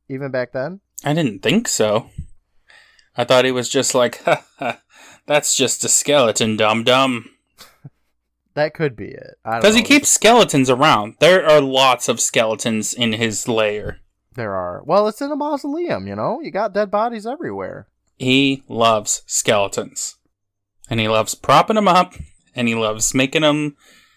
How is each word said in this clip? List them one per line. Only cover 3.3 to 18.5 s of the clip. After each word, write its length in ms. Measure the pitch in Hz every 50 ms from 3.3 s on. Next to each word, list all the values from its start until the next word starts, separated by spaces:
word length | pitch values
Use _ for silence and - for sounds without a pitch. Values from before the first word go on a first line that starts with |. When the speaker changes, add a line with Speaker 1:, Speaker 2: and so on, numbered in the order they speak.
| 131 127 127
Speaker 2:
he 60 | 131
was 160 | 127 127 120 -
just 240 | - 135 131 - -
like, 280 | 127 120 120 - - -
<laughs> 20 |
"Ha, 180 | 175 151 - - _ _
ha, 240 | - 139 120 - - _ _ _ - - - - _ _
that's 280 | - 147 147 - - -
just 280 | - 175 - - - 120
a 60 | 113
skeleton, 680 | - - - 143 143 143 123 110 104 - 120 110 107
dum-dum." 720 | 107 110 107 110 113 113 123 123 131 135 131 123 113 - - _ _ _ _ _ - - - _ _ - 139 - _ _ _ _ _ _ _ _ _ _ _ _
Speaker 1:
That 180 | 147 151 156 -
could 220 | - 160 139 113
be 140 | 104 98 -
it. 260 | - - - - - _ -
I 80 | 110 113
don't 80 | 120
Speaker 2:
'Cause 140 | - 208 220
he 60 | 240
Speaker 1:
know. 60 | -
Speaker 2:
keeps 220 | - 285 294 294 -
skeletons 600 | - - - 214 240 233 190 - - 139 131 131
around. 440 | 127 123 147 156 123 107 104 110 - -
There 260 | 147 170 185 185 151
are 140 | 160 151 151
lots 480 | 139 135 131 131 135 131 123 120 - -
of 100 | 120 113
skeletons 720 | - - - 127 113 110 110 107 - 120 110 107 104 - -
in 200 | 123 120 113 110
his 340 | 110 117 113 101 - -
lair. 520 | 127 113 107 110 104 104 104 101 - - - _ _ _ _ _ _ _
Speaker 1:
There 200 | 123 113 104 98
are. 280 | 92 90 87 90 98 -
Well, 240 | 143 175 208 208
it's 140 | 214 214 -
in 100 | 277 285
a 40 | 302
mausoleum, 720 | 277 294 302 294 277 - 285 285 349 349 330 127 92 95
you 80 | 98 101
know? 240 | 104 117 165 226 320
You 80 | 302 175
got 220 | - 190 226 208 180
dead 160 | 202 214 190
bodies 360 | 208 208 226 240 240 214 202
everywhere. 600 | 233 277 349 330 117 98 98 92 90 90 98 - _ _ _ _ _ _ -
Speaker 2:
He 440 | 127 131 127 139 139 135